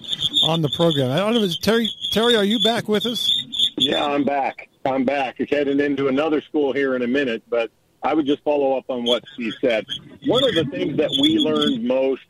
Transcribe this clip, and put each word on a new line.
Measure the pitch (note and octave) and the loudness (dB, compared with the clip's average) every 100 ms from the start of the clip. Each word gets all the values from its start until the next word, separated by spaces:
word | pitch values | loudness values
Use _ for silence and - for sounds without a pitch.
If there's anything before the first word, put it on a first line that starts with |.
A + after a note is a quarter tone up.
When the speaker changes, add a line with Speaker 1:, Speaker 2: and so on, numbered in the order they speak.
| - - - - | -4 -6 -2 0
Speaker 1:
on | D#3 E3 | 2 2
the | D3 | 0
program. | - E3+ D3 B2+ | 2 2 2 0
I | C#3+ | 0
don't | G#3 | 0
know, | A#3+ G3 E3+ | 0 0 -2
Terry, | G3 A3+ A3+ - - | 0 0 0 -4 -4
Terry, | G3+ A#3 A3+ | 0 2 2
are | G3+ | 2
you | A#3 | 2
back | G#3+ A3+ - | 0 0 0
with | G#3 G#3+ | -2 -2
us? | A3+ - - - - - - | -2 0 0 -2 -2 -2 0
Speaker 2:
Yeah, | - D#3+ D3 | 0 0 0
I'm | D3 | 0
back. | C#3 C#3+ A2+ - - _ C3+ | 0 0 -2 -6 -16 _ -2
I'm | C3+ | 0
back. | B2+ C#3+ B2 - | 0 0 -2 -4
It's | B2+ | -2
heading | C#3+ C#3 C#3 | 0 2 2
into | C#3+ C#3 C#3 | 0 0 0
another | C3 D#3 D3 | 2 2 0
school | - D3+ C#3 | 0 0 0
here | C3 C3+ B2+ | 0 0 0
in | |
a | A#2+ | 0
minute, | C#3 C3+ A2+ - | 0 0 -4 -2
but | A#2 A2+ _ _ - | -2 -2 _ _ -6
I | B2+ | -2
would | D#3 C3+ | 0 0
just | C#3+ | -2
follow | - D3 C3+ C3 | 0 0 2 0
up | - | -4
on | B2+ | -6
what | A#2+ A#2+ - | 0 -2 -2
Steve | - A2+ - | -8 -8 -2
said. | B2+ A2 - - - - - | 0 0 -2 -12 -14 -8 0
One | A#3 C4+ | 2 2
of | E3 | 0
the | |
things | D#3 F3+ F3+ D3 | -2 -4 -4 -2
that | C#3+ C3+ | 0 2
we | D3+ D#3+ | 2 2
learned | D3+ D3+ D3 B2+ | 2 0 0 -2
most | A#2+ C3 C3+ C3 | 0 0 0 -2